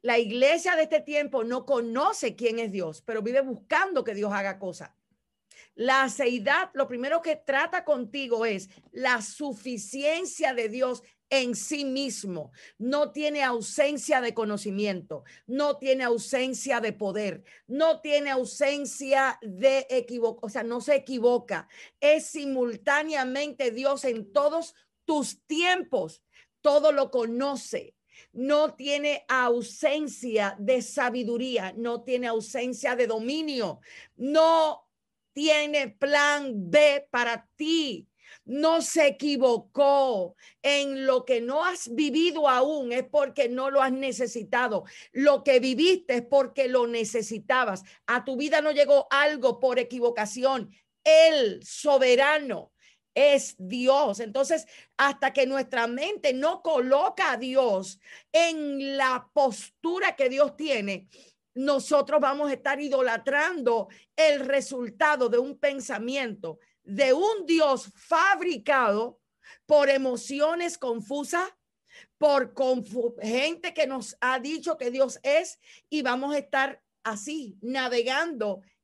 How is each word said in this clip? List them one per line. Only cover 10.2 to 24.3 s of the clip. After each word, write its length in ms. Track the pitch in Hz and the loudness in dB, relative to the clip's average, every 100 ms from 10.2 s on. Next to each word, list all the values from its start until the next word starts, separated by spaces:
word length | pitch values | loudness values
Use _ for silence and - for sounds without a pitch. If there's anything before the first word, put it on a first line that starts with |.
| 370 - 294 | -4 -4 -2
de 140 | 247 220 | -2 -6
Dios 340 | 240 254 240 _ _ _ | -2 -4 -4 _ _ _
en 260 | 269 247 | -2 0
sí 300 | 220 - 294 | -6 -6 -6
mismo. 680 | 277 262 277 202 202 170 143 _ - _ | -4 -4 -6 -8 -10 -10 -12 _ -20 _
No 320 | 233 285 294 | -4 -2 -2
tiene 320 | 294 302 294 | -2 -4 -2
ausencia 760 | 269 240 208 - 285 294 - 277 | -2 -2 -6 0 0 0 0 0
de 120 | 240 | 0
conocimiento, 920 | 226 220 208 208 196 208 185 165 147 - - - | -4 -4 -4 -6 -4 -2 -4 -8 -14 -14 -20 -8
no 300 | 262 294 285 | -2 -2 -2
tiene 280 | 269 262 | 0 0
ausencia 760 | 247 233 - 262 262 233 269 240 | 2 -2 -2 -2 -2 -4 -2 -2
de 120 | 220 | -2
poder, 500 | 202 208 190 208 170 _ - _ | -4 -6 -4 -6 -8 _ -20 _
no 340 | 269 320 320 | 0 2 2
tiene 300 | 311 294 285 | 0 0 2
ausencia 1080 | 262 254 - 277 285 269 - 269 269 269 - | -2 -4 -2 0 0 -6 -10 0 2 2 -2
de 440 | 220 185 262 269 269 | -12 2 2 2 0
equivo-, 480 | 254 240 240 226 220 | -4 -2 -2 -2 -2
o 80 | 220 | -8
sea, 140 | 240 | -6
no 180 | 233 240 | -6 -6
se 140 | 233 | 0
equivoca. 720 | 285 277 254 240 240 240 175 - - - _ | 0 0 0 2 2 -2 -10 -10 -20 -20 _
Es 260 | 285 311 311 | 4 4 2
simultáneamente 1400 | 320 277 262 247 220 - 285 311 302 254 262 294 262 254 | -8 -6 -2 -2 -2 0 0 0 -4 -4 -4 -6 -4 -4
Dios 340 | 226 269 277 | -2 -2 -2
en 280 | 269 226 202 | -4 -4 -2